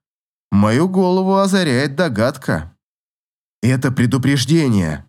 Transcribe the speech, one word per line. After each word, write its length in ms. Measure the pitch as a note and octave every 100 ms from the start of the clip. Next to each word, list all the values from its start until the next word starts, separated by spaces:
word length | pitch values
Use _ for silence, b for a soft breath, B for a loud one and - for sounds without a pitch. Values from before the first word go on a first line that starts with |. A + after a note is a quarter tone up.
| _ _ _ _ -
Мою 360 | G2 G#2+ B2 F#3
голову 500 | F#3+ F3+ F#3 F#3 G3
озаряет 580 | G3 F#3+ E3 B2 C#3+ C#3
догадка. 760 | C3 G#2 A#2+ C#3 - F2 E2 _ _ _ _ _ _ _ _ -
«Это 300 | A#2 C3 C3+
предупреждение!» 1120 | - B2 C3+ C3+ C#3 B2+ E3 C#3 G2+ D#2+ C#2+